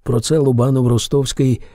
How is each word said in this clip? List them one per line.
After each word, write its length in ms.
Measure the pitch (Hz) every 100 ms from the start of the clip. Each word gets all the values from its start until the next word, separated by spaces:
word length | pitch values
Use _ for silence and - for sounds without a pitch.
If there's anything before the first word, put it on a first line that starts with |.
Про 160 | - 113
це 180 | - 156
Лобанов 500 | 139 120 123 131 123
Ростовський 720 | 117 - 139 135 - 135 120 -